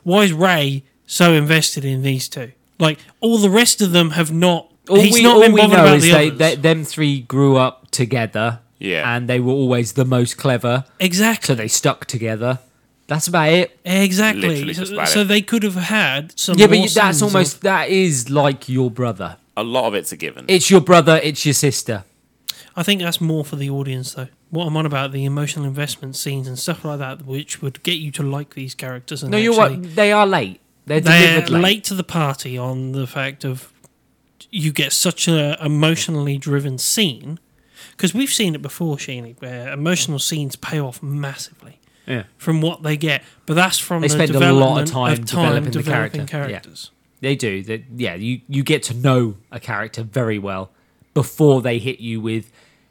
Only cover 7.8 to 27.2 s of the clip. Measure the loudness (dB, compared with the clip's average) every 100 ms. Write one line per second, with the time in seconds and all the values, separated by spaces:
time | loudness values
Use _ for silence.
7.8 | _ -4 -2 -2 -2 -2 -4 -4 _ -12
8.8 | -4 -2 -2 -4 -2 -2 0 0 0 0
9.8 | -2 -2 0 2 0 -2 -2 -2 0 -2
10.8 | -4 -4 -2 0 0 0 -2 -2 -2 -2
11.8 | -2 -2 -6 -6 -4 -4 -4 -4 _ _
12.8 | _ _ -8 -6 -2 0 2 2 0 _
13.8 | -2 0 2 2 0 0 -2 -2 -4 -6
14.8 | -8 -4 0 2 2 0 0 -2 -2 -4
15.8 | -2 0 0 -2 -6 -6 0 6 6 6
16.8 | 2 2 2 2 2 2 0 -2 -2 -2
17.8 | 0 0 2 0 -2 2 4 2 -4 -2
18.8 | 0 -2 -4 -4 -10 -14 _ -8 -2 0
19.8 | 0 -2 -6 -10 -10 -8 0 2 6 6
20.8 | 8 6 6 4 2 -2 -2 0 0 -2
21.8 | -6 -8 -10 _ _ _ -18 -16 -14 -6
22.8 | -2 -2 -2 -4 -2 -2 -4 -6 -4 -4
23.8 | -6 -8 -10 -12 -14 _ -10 -6 -4 -2
24.8 | -2 -4 -4 -4 -4 -4 -4 -6 -6 -6
25.8 | -6 -8 -12 -10 -8 -6 -8 -8 -8 -6
26.8 | -8 -8 -10 -12